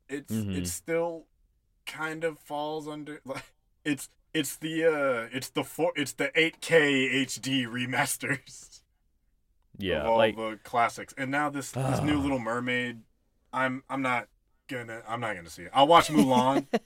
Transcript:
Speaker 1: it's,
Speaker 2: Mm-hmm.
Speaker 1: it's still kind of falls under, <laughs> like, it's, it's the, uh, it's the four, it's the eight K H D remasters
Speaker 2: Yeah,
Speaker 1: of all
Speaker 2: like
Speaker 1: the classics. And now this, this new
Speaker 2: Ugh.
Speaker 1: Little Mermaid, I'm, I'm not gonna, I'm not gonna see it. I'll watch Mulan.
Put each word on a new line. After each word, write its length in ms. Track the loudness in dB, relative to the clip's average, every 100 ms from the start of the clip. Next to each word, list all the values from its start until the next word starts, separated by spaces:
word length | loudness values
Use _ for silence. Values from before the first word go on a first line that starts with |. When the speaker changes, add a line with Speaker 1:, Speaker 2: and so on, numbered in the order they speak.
| -10
Speaker 1:
it's, 240 | -10 -4
Speaker 2:
Mm-hmm. 200 | -4 -2
Speaker 1:
it's 200 | -4 -4
still 520 | -6 -2 -2 -2 -4 -14 _ _ _ _ _ -16
kind 380 | -8 -8 -4
of 140 | -6 -6
falls 480 | -8 -6 -4 -6 -8
under, 340 | -10 -12 -12
<laughs> 20 |
like, 280 | -10 -12 -12 _ _ _
it's, 240 | -4 -4 -8 _ _
it's 220 | -4 -4 -6
the, 280 | -6 2
uh, 520 | 2 4 2 0 -4 -8
it's 140 | -4
the 140 | -4
four, 280 | -4 0 0 0
it's 160 | -4
the 180 | -2 0 2
eight 220 | 0 -2
K 200 | 4 6 6 4 2
H 300 | 0 -2 -4
D 240 | -2 -2 -2
remasters 1120 | -4 -2 0 0 -2 -4 -6 -8 -20 -20 -20 _ _ _ _ _ _ _ _ _ -6
Speaker 2:
Yeah, 260 | -2 0
Speaker 1:
of 40 | 2
all 100 | 4
Speaker 2:
like 180 | 4 2
Speaker 1:
the 220 | -6 -8
classics. 480 | -4 0 0 -2 -12 -8
And 120 | -4
now 200 | -2 -2
this, 220 | -4 -6
this 280 | -4 -2 0
new 160 | 0 0
Speaker 2:
Ugh. 40 |
Speaker 1:
Little 160 | 0 -2
Mermaid, 600 | -2 -4 -2 -4 -4 -10 -18 _ _ _ _
I'm, 300 | -2 -2 -4 -6
I'm 100 | -4
not 280 | -2 -2 -4 _ _ _ -12
gonna, 340 | -10 -8 -12 -8
I'm 140 | -6
not 160 | -4 -6
gonna 140 | -12
see 140 | -14
it. 60 | 0
I'll 120 | 4 8
watch 220 | 8 8
Mulan. 580 | 6 6 6 4 2 0 -2